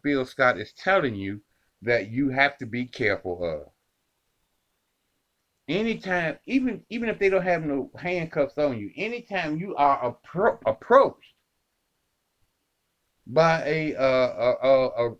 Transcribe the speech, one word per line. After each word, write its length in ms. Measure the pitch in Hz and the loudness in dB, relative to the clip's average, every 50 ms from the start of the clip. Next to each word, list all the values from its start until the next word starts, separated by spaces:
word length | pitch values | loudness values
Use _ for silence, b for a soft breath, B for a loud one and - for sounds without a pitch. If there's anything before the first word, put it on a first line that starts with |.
| - | -2
Phil 220 | 143 143 135 127 | -2 0 0 -2
Scott 340 | 127 - - 131 123 120 - | -4 0 2 2 2 2 0
is 140 | 107 - - | -4 -12 -14
telling 420 | - - 185 190 190 160 127 107 | -6 0 2 2 2 2 0 -2
you, 260 | 98 98 98 104 104 - _ _ _ _ _ _ _ | -4 -6 -6 -8 -10 -12 _ _ _ _ _ _ _
that 280 | - 117 120 113 98 107 | -2 0 0 0 0 -2
you 200 | 113 131 143 135 | -2 -2 -2 0
have 280 | 127 131 139 143 - | 2 2 0 0 0
to 80 | - 131 | -4 -10
be 200 | 110 107 123 123 | -8 -6 -6 -6
careful 580 | 123 - - 117 101 98 90 - 92 87 87 87 | -6 -4 -2 0 0 0 -2 -4 -6 -6 -4 -4
of. 280 | 82 80 73 71 - _ _ _ _ _ _ _ _ _ _ _ _ _ _ _ _ _ _ _ _ _ _ _ _ _ _ _ _ _ _ _ _ _ _ _ _ _ _ _ | -4 -6 -6 -10 -14 _ _ _ _ _ _ _ _ _ _ _ _ _ _ _ _ _ _ _ _ _ _ _ _ _ _ _ _ _ _ _ _ _ _ _ _ _ _ _
Anytime, 720 | - 156 202 226 226 214 - - 190 180 175 165 156 - - _ | -4 -2 0 0 -2 -2 -4 -4 -4 -2 -2 -2 -4 -6 -8 _
even, 380 | - 240 269 254 247 202 170 - - | -2 0 0 0 0 -4 -6 -8 -10
even 200 | 214 233 233 220 | -8 -6 -4 -4
if 100 | 202 - | -2 0
they 100 | 196 196 | 2 2
don't 140 | 190 185 175 | 4 2 2
have 200 | 185 175 165 160 | 2 0 0 0
no 280 | 147 139 139 - - - | -2 -2 -4 -4 -6 -10
handcuffs 600 | - 160 175 180 175 160 160 - 160 139 135 - | -8 -6 -4 -4 -4 -4 -2 -2 -2 -2 -2 0
on 220 | 147 147 143 123 110 | 0 0 0 -2 -4
you, 120 | 101 95 - | -8 -10 -8
anytime 600 | 143 196 220 240 233 233 - 202 185 165 156 151 | -8 -8 -6 -8 -8 -8 -6 -6 -4 -4 -4 -4
you 180 | 160 185 202 - | -6 -6 -4 0
are 400 | - 143 139 139 - 123 120 - | 2 2 2 2 2 -2 -4 -6
appro-, 420 | - _ - - 175 208 - - - - | -8 _ -8 -2 0 0 0 0 0 -2
approached 680 | 113 - - - - 233 277 - - - _ - - _ _ _ _ _ _ _ _ _ _ _ _ _ _ _ _ _ _ _ _ _ _ _ _ _ _ _ _ _ _ _ _ _ _ _ _ _ _ _ | -4 -4 -2 2 4 6 6 6 4 0 _ -18 -20 _ _ _ _ _ _ _ _ _ _ _ _ _ _ _ _ _ _ _ _ _ _ _ _ _ _ _ _ _ _ _ _ _ _ _ _ _ _ _
by 360 | 117 123 156 165 165 165 160 - | 0 2 4 4 4 4 2 0
a, 300 | 147 156 160 156 151 - | -2 -2 -2 -2 -2 -2
uh, 60 | - | 0
a, 680 | 135 135 131 131 127 123 - - 117 123 120 - 123 | 2 2 4 4 2 0 0 0 0 0 2 2 4
a, 200 | 135 135 131 131 | 4 6 6 4
a, 280 | - - 117 120 120 113 | 2 0 0 -2 -2 -4